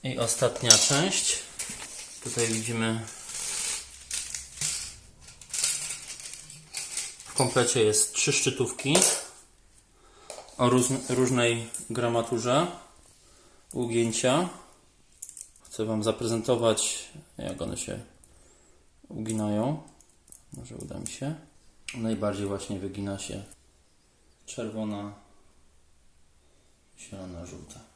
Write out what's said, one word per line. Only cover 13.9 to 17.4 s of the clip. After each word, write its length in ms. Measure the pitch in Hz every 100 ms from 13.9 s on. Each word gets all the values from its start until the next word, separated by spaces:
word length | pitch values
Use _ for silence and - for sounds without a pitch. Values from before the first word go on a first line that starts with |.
| 117 117 110 127 143 180 - - - _ _ _ - - - - -
Chcę 220 | - - 110
Wam 180 | 110
zaprezentować, 1080 | 107 110 117 113 110 120 113 110 - - - - -
jak 240 | -